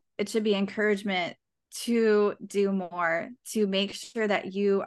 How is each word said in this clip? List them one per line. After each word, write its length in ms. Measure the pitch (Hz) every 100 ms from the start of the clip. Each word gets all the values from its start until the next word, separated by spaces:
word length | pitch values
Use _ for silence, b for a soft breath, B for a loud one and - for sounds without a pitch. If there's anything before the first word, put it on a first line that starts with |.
| _ -
it 100 | 202
should 160 | 226
be 100 | 214
encouragement 800 | 196 196 - 208 202 202 185 170 - _ _ _ -
to 520 | - 233 226 208 208 - 202
do 260 | 196 196
more, 560 | 196 180 175 170 165 - - -
to 140 | 220 202
make 260 | 190 196
sure 340 | - - 226 214
that 260 | 196 -
you 300 | 190 202 196